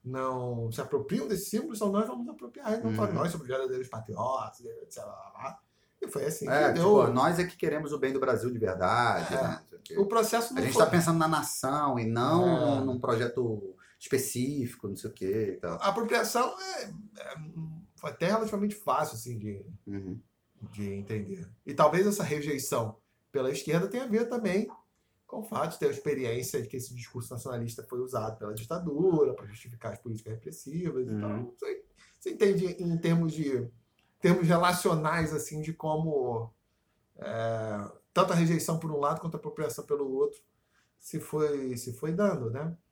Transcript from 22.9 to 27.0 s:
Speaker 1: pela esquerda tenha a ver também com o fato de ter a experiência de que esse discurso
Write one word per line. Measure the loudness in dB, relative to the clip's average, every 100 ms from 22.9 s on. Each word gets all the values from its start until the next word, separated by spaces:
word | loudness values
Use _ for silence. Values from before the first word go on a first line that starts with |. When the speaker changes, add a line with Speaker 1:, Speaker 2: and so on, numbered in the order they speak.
| -8 _ _ _
Speaker 1:
pela | -2 0
esquerda | -2 0 0 2
tenha | -2
a | 0
ver | 0 2
também | 0 0 0 -2 -8 _ _ _ _ _
com | -12
o |
fato | -6 -2 -2
de | 0
ter | 0
a |
experiência | 0 -2 -2 -2 -2 -2 -4
de | -4
que | -8
esse | -10
discurso | -12